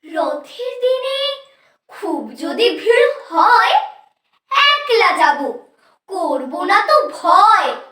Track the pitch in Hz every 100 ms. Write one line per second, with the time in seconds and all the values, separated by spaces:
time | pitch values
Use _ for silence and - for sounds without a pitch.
0 | 311 311 302 294 - - 508 494 494 508
1 | 523 539 554 554 - _ _ _ _ -
2 | 359 294 220 - 320 - 480 320 427 466
3 | 494 - - 330 - 466 - - - -
4 | _ _ _ _ _ 539 571 571 571 453
5 | 381 - 302 277 277 - - _ _ _
6 | _ 381 320 262 254 339 359 415 427 605
7 | - - 349 359 415 - - 233 -